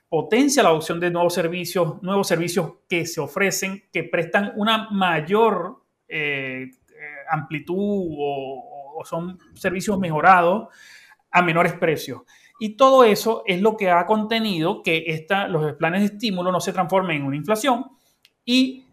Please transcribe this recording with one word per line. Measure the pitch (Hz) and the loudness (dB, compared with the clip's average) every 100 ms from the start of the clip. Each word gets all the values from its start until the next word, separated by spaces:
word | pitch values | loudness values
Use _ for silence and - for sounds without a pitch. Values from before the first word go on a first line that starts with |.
| _ | _
potencia | 160 156 226 285 277 | -4 0 2 2 4
la | 196 | 4
adopción | 156 - 170 | 4 0 -2
de | 175 | -2
nuevos | 170 175 | 2 2
servicios, | 175 165 180 175 185 160 143 | 2 -2 -4 -4 -2 -2 -4
nuevos | 180 202 190 | -2 -2 0
servicios | 165 170 190 156 - - | 0 0 -2 -4 -6 -6
que | 175 165 | -4 -4
se | - | -6
ofrecen, | 143 - 196 - 190 196 _ | -6 -2 -2 -2 -6 -8 _
que | 175 | -8
prestan | 165 170 165 208 202 214 | -4 -4 0 -2 -2 -2
una | 208 220 208 | 0 0 -2
mayor, | 196 185 160 151 208 226 185 175 254 _ _ - | -2 0 0 0 2 2 2 -4 -12 _ _ -10
eh, | 160 147 139 135 131 131 | -6 -4 -4 -6 -8 -12
eh, | - _ - 151 143 139 | -16 _ -20 -20 -16 -4
amplitud | 156 147 151 165 185 | -4 -4 -8 -4 -4
o, | 202 202 175 147 143 139 131 135 - 143 139 151 | -2 -2 -4 -4 -4 -4 -6 -10 -14 -16 -14 -14
o | |
son | 151 165 175 180 _ | -8 -8 -8 -12 _
servicios | - 190 185 185 190 | -8 -6 -4 -2 -2
mejorados | 180 156 165 180 170 202 - - - - - _ _ | -2 2 6 6 6 2 -2 -16 -20 -20 -20 _ _
a | 175 | 0
menores | 180 165 175 | 2 2 2
precios. | 165 165 147 - 120 - _ _ - | 0 -2 -2 -4 -14 -16 _ _ -8
Y | 214 214 | -6 4
todo | 269 269 | 6 8
eso | 233 208 226 226 - | 8 6 0 -2 -2
es | 180 | 2
lo | 220 | 2
que | 214 190 | 2 2
ha | 175 | 4
contenido | 180 214 214 226 220 170 165 208 | 4 0 0 -2 0 0 0 -2
que | 190 160 165 | -2 -2 -2
esta, | 160 156 196 202 | -6 -2 -2 0
los | 165 151 143 | -2 -2 -2
planes | 165 185 | -2 0
de | 202 | 0
estímulo | 208 233 180 180 | -2 -4 -2 0
no | 180 | 0
se | 196 | -2
transformen | 190 170 190 185 151 | -2 0 0 0 -2
en | |
una | 139 143 | -2 -4
inflación | 147 214 277 240 - _ _ _ _ _ | -2 -2 0 -2 -4 _ _ _ _ _
y, | - 254 262 - - | 0 2 2 -2 -18